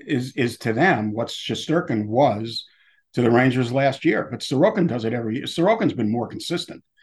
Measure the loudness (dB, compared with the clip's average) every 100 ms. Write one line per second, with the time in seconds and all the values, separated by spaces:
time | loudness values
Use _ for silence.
0 | -4 -4 -2 -2 -2 -2 -2 2 2 2
1 | 0 -4 -6 -8 -6 -6 -2 -2 0 -2
2 | 0 2 2 2 -6 -10 -14 _ _ _
3 | _ 0 4 6 4 2 0 2 0 2
4 | 0 0 -2 -6 -2 2 2 2 0 0
5 | -2 -2 -4 -4 -6 0 2 2 0 0
6 | -2 -2 -4 -8 -6 -6 -6 -14 _ _